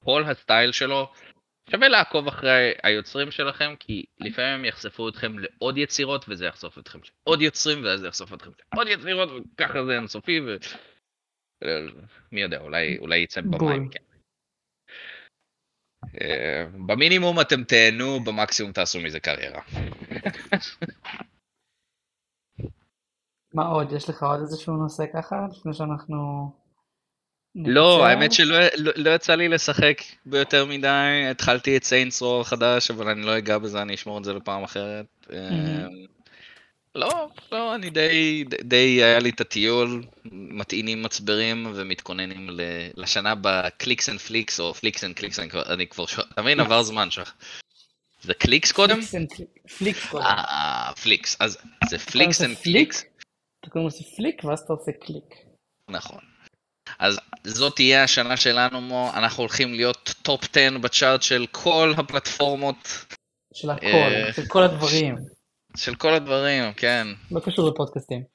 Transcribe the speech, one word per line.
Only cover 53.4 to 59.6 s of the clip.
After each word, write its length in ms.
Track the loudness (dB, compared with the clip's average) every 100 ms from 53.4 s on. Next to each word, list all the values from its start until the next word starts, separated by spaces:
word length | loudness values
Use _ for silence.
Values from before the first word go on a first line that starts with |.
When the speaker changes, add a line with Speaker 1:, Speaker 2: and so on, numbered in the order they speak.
| _ _
Speaker 2:
אתה 100 | -10
קוראים 180 | -4 -4
לזה 160 | -6 -18 -6
פליק, 280 | -4 -4
ואז 160 | -4 -6
אתה 120 | -4
עושה 200 | -6 -4
קליק. 420 | -10 -12 -14 -14 -20 _ _ _ _ -12
Speaker 1:
נכון. 320 | -10 -10 -18 -20 _ -20 _ _ _ -20 -2
אז 220 | 0 0 -8 -16
זאת 300 | -10 -2 -2
תהיה 300 | 4 6 8
השנה 320 | 6 4 2 2
שלנו, 440 | 2 4 2 0
מו, 300 | -6 -2 -2
אנחנו 280 | 0 0 0
הולכים 320 | -4 0